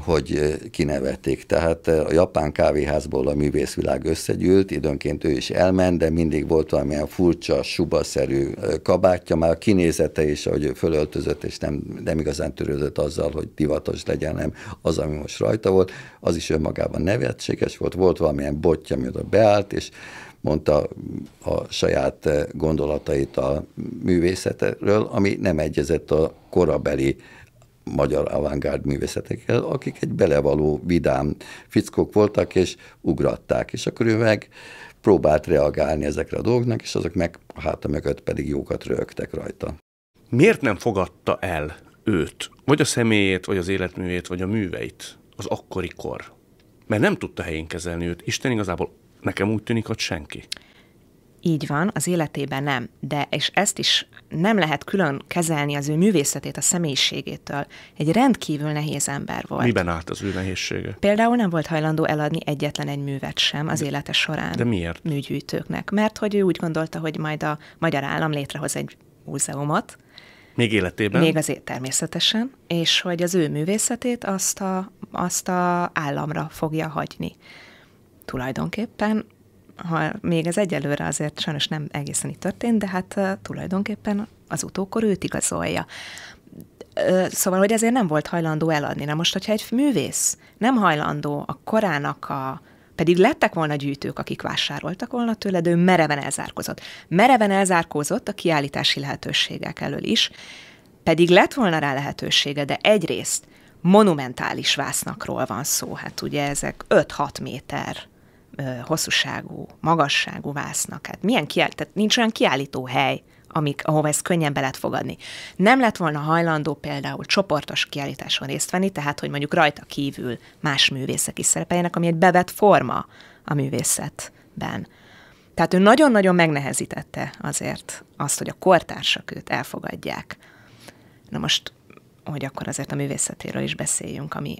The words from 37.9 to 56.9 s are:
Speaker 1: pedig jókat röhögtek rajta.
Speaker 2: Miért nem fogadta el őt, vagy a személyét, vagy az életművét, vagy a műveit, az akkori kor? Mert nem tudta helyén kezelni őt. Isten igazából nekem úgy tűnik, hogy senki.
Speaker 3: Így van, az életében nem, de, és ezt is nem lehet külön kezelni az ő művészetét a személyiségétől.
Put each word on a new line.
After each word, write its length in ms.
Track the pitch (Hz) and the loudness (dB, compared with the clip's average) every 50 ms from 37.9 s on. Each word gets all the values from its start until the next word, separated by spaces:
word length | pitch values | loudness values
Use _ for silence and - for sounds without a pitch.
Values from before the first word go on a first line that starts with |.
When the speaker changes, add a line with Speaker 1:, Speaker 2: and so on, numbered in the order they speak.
| 71 76 - 71 71 - | -2 -2 -2 -2 -4 -2
Speaker 1:
pedig 260 | - 80 78 76 69 73 | -4 -4 -4 -2 -2 -2
jókat 360 | 71 69 - - 73 - - | -2 -4 -2 -4 -6 -6 -4
röhögtek 500 | - 64 64 - - - - - - - | -4 -4 -2 -4 -6 -6 -10 -10 -8 -8
rajta. 420 | - - - - - - - 78 - - _ _ _ _ _ _ _ _ _ | -8 -8 -8 -10 -8 -8 -8 -8 -12 -16 _ _ _ _ _ _ _ _ _
Speaker 2:
Miért 320 | - 120 160 226 220 - | 4 6 6 6 6 4
nem 140 | 147 120 101 | 2 0 0
fogadta 600 | 85 - 120 101 95 90 87 - _ _ - - - | 0 0 0 0 0 0 -2 -4 _ _ -2 -2 0
el 340 | - 92 87 78 73 76 80 - - - _ _ _ | -2 -2 -2 -2 -4 -6 -8 -12 -18 -20 _ _ _
őt, 460 | - 107 82 71 - - - - - - - _ | 0 2 2 0 -2 -4 -10 -14 -14 -14 -8 _
vagy 160 | - 143 151 | 2 2 4
a 40 | 151 | 4
személyét, 600 | - - 120 117 113 110 104 98 95 95 92 - | 2 2 2 2 4 4 4 4 4 2 0 -2
vagy 120 | - 101 92 | -2 -2 -2
az 100 | 85 92 | 0 0
életművét, 600 | 98 95 92 87 - 87 92 87 90 90 85 - | -2 -2 -2 -4 -4 -4 -4 -4 -4 -4 -4 -6
vagy 140 | 90 90 | -6 -4
a 60 | 95 92 | -2 -2
műveit, 720 | 107 113 101 87 80 - 58 58 - - - - - - _ _ _ | 0 0 -2 -2 -4 -6 -8 -8 -10 -14 -18 -18 -18 -20 _ _ _
az 100 | - 101 | -14 -6
akkori 440 | - - - - _ - 95 87 - - | -6 -6 -6 -6 _ -6 -6 -6 -6 -8
kor? 380 | - - - 62 - - - - _ _ _ _ _ _ _ _ _ _ - | -10 -10 -10 -10 -10 -12 -14 -20 _ _ _ _ _ _ _ _ _ _ -4
Mert 140 | 107 107 | 0 2
nem 140 | 135 208 190 | 2 2 2
tudta 280 | - - 90 - - 85 | 0 -4 -10 -8 -8 -6
helyén 240 | 85 80 80 80 80 | -6 -6 -6 -6 -8
kezelni 380 | - 85 80 87 85 85 85 | -8 -8 -6 -6 -4 -4 -4
őt. 160 | 87 85 - - | -4 -4 -6 -6
Isten 260 | - - - - 135 | -6 -6 -4 -2 -2
igazából 520 | 123 107 107 90 85 80 87 - - - _ _ _ _ - | 0 0 0 -2 -2 -2 -4 -6 -6 -14 _ _ _ _ -8
nekem 260 | 104 92 - 98 104 | -6 -2 -2 0 0
úgy 120 | 110 104 - | 0 -2 -2
tűnik, 220 | - 117 113 107 | -2 -2 -2 -2
hogy 140 | - 110 - | -4 -6 -6
senki. 440 | - - 101 87 76 - - - - - - - - _ _ - _ _ _ _ _ _ _ _ _ _ _ _ | -4 -6 -6 -8 -8 -10 -14 -16 -12 -14 -14 -16 -16 _ _ -20 _ _ _ _ _ _ _ _ _ _ _ _
Speaker 3:
Így 260 | - 180 160 143 151 - | -2 0 0 0 0 -2
van, 240 | 147 147 175 208 - | 0 0 0 0 -2
az 140 | 151 139 175 | -2 -2 0
életében 560 | 180 175 156 143 - 147 139 131 139 135 143 | 0 -2 -2 -4 -4 -6 -6 -4 -4 -4 -2
nem, 260 | 147 139 123 123 - - _ | -2 -2 -4 -4 -8 -12 _
de, 280 | - 135 151 143 139 - | -8 -4 -4 -4 -2 -2
és 220 | - 151 - - - | -4 -4 -4 0 0
ezt 260 | - 196 - - - | 2 2 2 0 -2
is 280 | - - - - - - - - - _ | 0 0 0 0 -2 -4 -14 -20 -18 _
nem 280 | - 156 170 214 226 202 | -4 0 2 2 4 4
lehet 260 | 165 156 147 147 - | 2 2 0 -2 -4
külön 380 | - - 196 180 147 139 - - - | -4 0 0 0 0 0 -2 -6 -4
kezelni 480 | - 175 170 160 160 147 143 147 147 | -2 -2 0 0 0 0 0 -2 -2
az 140 | 143 139 147 | -2 -2 -2
ő 60 | 151 | 2
művészetét 600 | 156 180 220 202 156 143 - - 143 - 139 - - | 4 4 4 4 4 2 2 -2 -4 -6 -8 -8 -2
a 40 | |
személyiségétől. 1040 | - - - 175 170 151 | 0 0 0 2 0 0